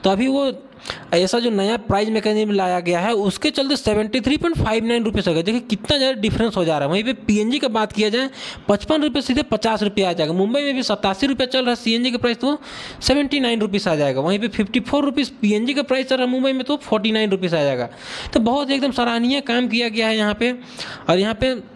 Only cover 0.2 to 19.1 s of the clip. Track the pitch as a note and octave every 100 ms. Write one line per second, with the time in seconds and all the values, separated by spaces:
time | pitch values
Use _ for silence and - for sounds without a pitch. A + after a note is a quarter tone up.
0.2 | B3+ C4+ C#4 - - - - - - E3+
1.2 | F#3 A#3+ A#3+ G#3 G3 A#3 - G3 G#3+ A3
2.2 | G#3+ G#3+ G#3+ G3+ F#3 F3+ F3 F3 G3 A#3
3.2 | G3+ - D4+ - C4+ C4+ - G#3+ G#3+ C4
4.2 | A#3+ D4+ E4+ E4 - A3+ A3+ A#3 A3 G#3+
5.2 | F3+ D#3+ E3+ A#3+ B3 G#3 - D4 C4 B3+
6.2 | G#3 - A3+ G3+ E3 D3+ - F3+ A3 C4
7.2 | - G#3 G#3+ C#4 C#4 A3 G#3+ G#3 G#3+ A3+
8.2 | C4+ C4 - - - G3+ - D#4 D4+ C4
9.2 | - B3+ - G#3+ A3+ A3 G#3 G#3 F#3 E3+
10.2 | D3+ F3 G3+ C4+ C#4+ C4 B3+ G#3 G3 G3
11.2 | C4+ C4+ B3+ B3+ B3 A#3+ A3+ A3+ B3 A#3+
12.2 | A#3+ A#3 C4 D4 - - - - - C4+
13.2 | C#4 C#4+ B3 A#3 G#3 G3 F#3+ D#3 C#3+ C3
14.2 | D3+ G3+ A#3 - G3+ B3+ - C#4+ C#4+ C4+
15.2 | C4 - G#3 G#3 A#3+ C#4 C#4 C4 C4 C4
16.2 | B3 B3+ C4 C4 B3+ D4 - G#3+ G#3+ A3
17.2 | G#3+ F#3+ F3+ D#3+ C#3+ B2+ A#2 - - -
18.2 | - C#4+ A3+ C4+ C#4 C#4 C4+ B3 A#3+